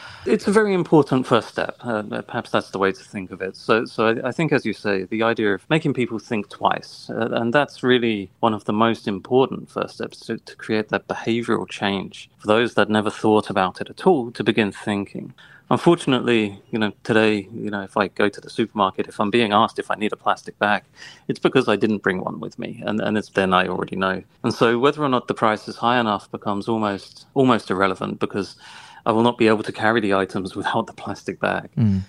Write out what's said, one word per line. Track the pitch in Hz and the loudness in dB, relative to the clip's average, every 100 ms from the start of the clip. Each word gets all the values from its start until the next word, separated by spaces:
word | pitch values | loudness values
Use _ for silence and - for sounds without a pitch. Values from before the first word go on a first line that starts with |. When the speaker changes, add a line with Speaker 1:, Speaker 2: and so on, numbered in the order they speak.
| - - - | -20 -10 0
Speaker 1:
It's | 220 - | 0 4
a | |
very | 202 208 | 2 4
important | 190 165 165 143 131 127 | 2 4 6 6 2 4
first | 120 - | 2 2
step. | - 85 - | -4 -6 -6
Uh, | 123 110 104 117 | -6 -4 -4 -8
perhaps | - 120 - | -6 -8 -2
that's | 113 - | -2 -2
the | 98 | -2
way | 98 | -2
to | 92 | -2
think | - 107 92 | -10 -12 -12
of | 92 | -8
it. | 95 - | -10 -8
So, | - 110 | 0 0
so | 127 - 110 | 0 0 0
I, | 120 131 | 0 -2
I | |
think, | 120 160 | -2 0
as | 135 | 0
you | 113 | -2
say, | 101 107 98 | -4 -2 -2
the | 95 110 | -4 -2
idea | 113 113 107 | 0 0 0
of | 95 - | -2 -2
making | 160 160 | 0 0
people | 123 117 113 | -2 -4 -6
think | - 113 101 | -6 -6 -6
twice, | - 101 - - - - | -2 0 0 -6 -16 -10
uh, | 117 113 | -6 -4
and | 123 117 | -2 0
that's | 147 139 - | 0 0 -2
really | 131 123 117 107 95 _ | 2 2 2 -2 -6 _
one | 117 | 0
of | 107 | 0
the | - | -2
most | 107 113 113 - | 2 2 2 -4
important | 98 - 127 131 - - | -6 0 2 2 -2 -8
first | - - - | -8 -8 -8
steps | - - | -12 -12
to, | - 110 | -10 -10
to | - - | -10 -16
create | - 110 107 | -4 -2 0
that | 101 - | -4 -4
behavioral | 92 - 117 117 104 98 | -6 -2 -2 0 -2 -4
change | - 104 98 92 - - _ | -4 -4 -2 -6 -14 -20 _
for | 104 | 2
those | 107 120 | 2 4
that | - 104 | 2 2
never | 107 107 | 2 0
thought | - 110 107 - | 0 2 4 2
about | 104 92 - | 0 -2 -2
it | 104 | -12
at | - - | -2 2
all | 165 117 | 2 0
to | - | -2
begin | 104 113 104 | 0 2 0
thinking. | - - 101 98 120 - - - - _ | -2 -4 -4 -4 -10 -14 -16 -20 -20 _
Unfortunately, | 123 - 170 - 127 120 117 104 98 - | 2 4 4 2 0 2 2 0 -4 -8
you | 117 | -4
know, | 107 - | -2 -4
today, | - 110 110 107 - | 0 2 4 2 -4
you | 117 110 | -10 -8
know, | 101 | -8
if | 95 - | -4 -2
I | 98 | -2
go | - 104 | 0 0
to | - | -2
the | - | -8
supermarket, | - 110 110 95 - 104 | -4 -4 0 0 0 -8
if | - | -4
I'm | 104 | 0
being | 120 113 | 2 2
asked | 104 110 - | 4 2 0
if | - | -6
I | |
need | 98 107 | -4 -4
a | - | -2
plastic | - 92 - - | -2 -2 -6 -2
bag, | 104 101 - - - - - | 0 0 -4 -18 -20 -14 -8
it's | 120 | -2
because | 170 135 117 | 2 2 2
I | 104 | 2
didn't | 107 104 | 2 0
bring | - 92 | 0 -2
one | - - | -4 -8
with | 92 - | -10 -10
me. | 90 110 | -12 -8
And, | 104 107 | -6 -4
and | 107 107 | -2 -2
it's | - | -2
then | - 95 | 0 2
I | 92 92 | 2 2
already | 92 - 95 | -2 -6 -4
know. | 95 95 - _ | -2 -4 -8 _
And | 120 | -6
so | 107 117 117 | 2 2 4
whether | 135 151 | 2 0
or | 147 | -2
not | 123 - | -2 -2
the | |
price | 104 113 107 - | -2 0 0 -6
is | - | -4
high | 117 123 | 0 2
enough | 113 101 - | 0 -2 -6
becomes | - 110 101 98 | -10 -6 -4 -2
almost, | 113 104 98 - - - | -2 -2 -4 -10 -20 -6
almost | - 131 113 - | 2 4 2 0
irrelevant | 92 98 92 104 - | 0 0 0 -6 -4
because | 104 107 92 - - - - - - | -4 -4 -6 -10 -20 -20 -20 -6 0
I | |
will | 110 | 2
not | 117 117 | 2 4
be | 110 | 4
able | 107 | 4
to | - | 0
carry | 104 110 117 | -2 0 2
the | 104 | 2
items | 98 95 107 92 101 | 2 0 -4 -6 -6
<laughs> | |
without | 95 120 110 | -4 -4 -4
the | |
plastic | - - 95 - 90 | -10 -12 -10 -10 -4
bag. | 101 95 - - | -2 -2 -4 0
Speaker 2:
Mm. | 110 95 | 2 2